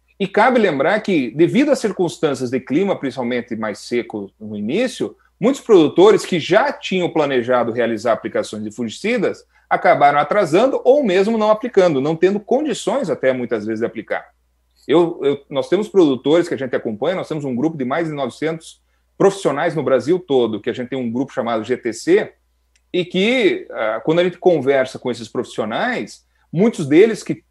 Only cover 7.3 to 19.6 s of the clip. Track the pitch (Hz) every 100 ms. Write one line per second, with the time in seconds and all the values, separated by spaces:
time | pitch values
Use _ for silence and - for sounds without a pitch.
7.3 | 131 117 123 117 117 117 113 117 107 113
8.3 | 110 - 107 107 104 117 - 208 240 143
9.3 | - _ _ - 175 190 147 143 147 147
10.3 | 202 180 170 262 480 247 285 247 180 196
11.3 | 226 214 214 240 - 180 135 143 165 180
12.3 | 208 - 247 311 208 - 247 196 123 131
13.3 | 127 120 113 104 110 113 110 - 87 -
14.3 | _ _ _ _ _ - 156 170 - 139
15.3 | 139 - 139 123 185 214 196 156 127 143
16.3 | 170 170 127 131 120 120 107 147 185 135
17.3 | 156 139 120 156 160 123 151 165 147 131
18.3 | - 151 165 - - _ _ _ - 196
19.3 | 196 160 139